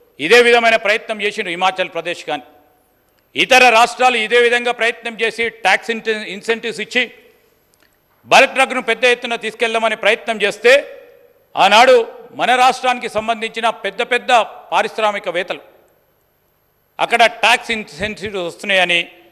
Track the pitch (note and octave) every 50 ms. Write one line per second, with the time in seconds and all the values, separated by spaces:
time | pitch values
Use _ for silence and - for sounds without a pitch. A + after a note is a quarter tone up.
0 | _ _ _ _ C#3 E3 A3 A#3+ A#3+ A#3+ A#3+ A#3+ A#3 A3+ A3+ A3+ - G3 G#3 A3
1 | A3 - A3 G#3+ G3+ G#3 G#3 A3 G#3+ F#3 E3+ F3 F#3 F#3+ F#3+ F#3+ F#3 E3 - E3
2 | D#3+ F3 E3+ E3 - - D3+ C#3 C3 - _ _ _ _ _ _ _ _ _ _
3 | _ _ _ _ _ _ _ C3+ E3+ F#3+ C4 B3+ B3+ B3 A3+ A3 A#3+ A#3+ A#3+ -
4 | B3+ B3+ B3 A#3 G#3+ G#3 A#3 A#3+ A#3+ A#3+ A#3 A#3+ A#3+ B3 A#3+ A#3+ A3+ A#3 A#3 -
5 | - A#3 A#3 G3 A3+ A3+ G#3 - A#3 A3+ A3 - - F#3 G3 G#3+ - - A3+ A3
6 | - A3 A3 G#3+ G#3+ E3+ F3+ G3+ G3 - A3+ A3 - A#3 F3+ D#3+ G#3+ - - B3
7 | B3 G#3+ - - _ _ _ _ _ _ _ _ _ _ _ _ _ _ _ _
8 | _ _ _ _ _ A2+ D#3+ G#3 C4 C4 C4 B3+ C4+ A#3 C4 C4 A3 - A3+ A3
9 | B3 B3 A#3+ B3 - A#3+ A#3 A3+ - A3 G#3+ - A#3+ A3+ A3+ A3+ A3+ A3 A3 G#3+
10 | - G3 A3+ A#3 - - A3+ G#3+ F#3+ - - - - A#3 C4 C#4+ C#4+ - - -
11 | - - _ _ _ _ _ _ _ _ _ C#3 E3+ G3 G#3 A3 B3 C4 B3+ A#3+
12 | A3+ - - - - - - C3 D#3+ G#3 B3 B3 B3 C4 B3 - - B3+ B3 B3
13 | A#3+ A3 - G#3 A3 A3 A#3 G#3+ A3 A3 A3 A3+ A3+ A3+ A3 A3+ - G3 F#3+ -
14 | A#3 A#3 B3 A#3+ - - B3 A#3 G#3 - - - - - E3 F3+ G#3+ G#3+ - -
15 | G#3+ G#3 G#3 G3+ G3+ F#3+ E3+ F3 F#3+ F3+ F3 C#3+ - - _ _ _ _ _ _
16 | _ _ _ _ _ _ _ _ _ _ _ _ _ _ _ _ _ _ _ -
17 | D#3 F3 A3 A#3 A#3 A3+ A3+ - - A3 A#3 B3 B3 - A#3 A3 G#3 - - D3
18 | F#3+ G#3+ G#3 - F3 G#3+ G3+ F#3+ F3 E3+ - - - G#3 G3 F#3+ F3+ F3 F3 E3+
19 | E3+ - - _ _ _